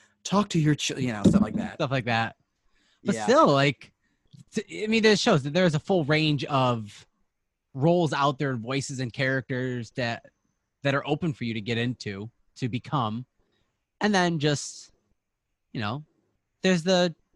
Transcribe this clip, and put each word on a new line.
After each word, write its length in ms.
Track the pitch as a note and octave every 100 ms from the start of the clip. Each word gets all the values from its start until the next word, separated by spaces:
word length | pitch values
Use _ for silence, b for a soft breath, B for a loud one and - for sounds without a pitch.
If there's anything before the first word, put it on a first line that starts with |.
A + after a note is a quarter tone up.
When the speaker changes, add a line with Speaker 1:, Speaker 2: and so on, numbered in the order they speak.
| b b
Speaker 1:
Talk 240 | - G3 G3+
to 100 | E3+
your 140 | D3+ D3
chil-," 240 | - C#3+
you 120 | B2+
know, 120 | G#2+
stuff 180 | - G2+
like 140 | G#2+ G#2
that. 160 | F#2
Speaker 2:
Stuff 180 | G2+ C#3
like 140 | C3 A2
that. 320 | A2+ A2+ - _ _ _ _ _ _
But 120 | - F3
Speaker 1:
Yeah. 80 | D3
Speaker 2:
still, 220 | C#4+ B3+
like, 440 | C#3 C#3 - - _ _ _ _ - -
t-, 300 | G#3+ - E3+
I 40 | G#3+
mean, 180 | A3+ G#3+
it 140 | G#3
shows 240 | B3 D#3+
that 100 | C#3
there 120 | E3 F#3
is 100 | D3
a 40 |
full 240 | - F#3+ C#3
range 380 | D3+ D#3 C#3+ -
of 600 | C#3 B2+ A#2 G#2 - - _ _ _ _ _ _
roles 380 | C3+ D#3+ F3 D#3
out 280 | C#3 C#3+ C3+
there 120 | C#3+
and 80 | B2
voices 400 | A2+ C#3 C3 C3
and 140 | B2
characters 800 | - C3 C3 - B2+ B2+ B2 A2
that, 340 | - A#2+ A2+ - _ _ _ _ _
that 120 | C#3 C#3
are 120 | B2
open 240 | D3+ E3+
for 120 | A#2+
you 100 | A#2
to 80 | A2+
get 160 | G#2 A#2
into, 520 | B2 A#2 G#2+ G2 A2 _ _ -
to 120 | B2+
become. 580 | A#2 - D3 A2 A2+ - _ _ _ _ _ _ -
And 120 | G#3+
then 260 | G3 F3 E3
just, 520 | D3+ C#3+ - - - _ _ _ _ _ _ _ _
you 60 | -
know, 240 | G#2+ C#3+ D3+ _ _ _ _ _
there's 200 | F#3+ F3+
the 300 | E3+ F3+ F3+ - _